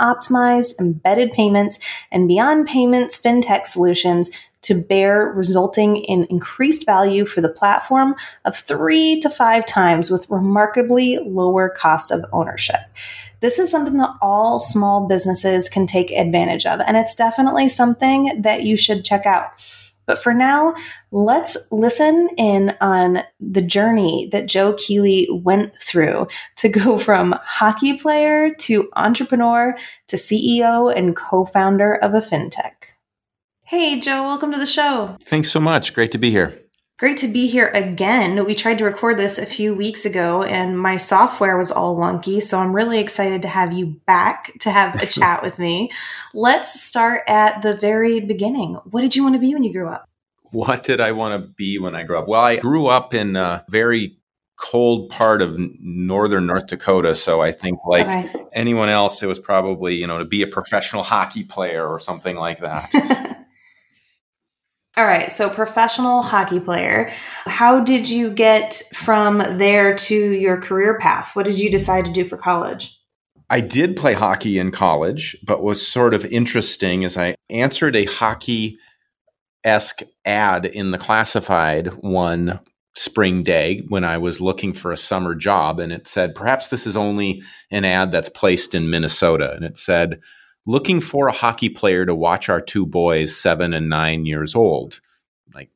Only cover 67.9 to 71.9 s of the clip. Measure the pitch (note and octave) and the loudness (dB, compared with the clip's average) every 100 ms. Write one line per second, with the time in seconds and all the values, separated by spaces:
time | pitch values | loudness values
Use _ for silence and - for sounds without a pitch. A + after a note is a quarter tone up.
67.9 | C4 B3 A#3+ A3+ G3+ A3 G#3+ G#3+ - - | 0 0 -2 -2 2 4 4 2 -8 -10
68.9 | - - G#3+ G#3 G#3 G3 F#3 G3+ G#3 G3 | -8 0 2 4 2 0 2 4 4 4
69.9 | G3 - G#3+ G#3 G3 F#3+ F#3 - F#3+ G#3 | 2 0 0 2 0 0 0 -2 0 0
70.9 | A3 - - - G3+ G3 F#3+ G#3 F#3+ F#3+ | 2 0 -2 -4 -4 -2 0 0 0 0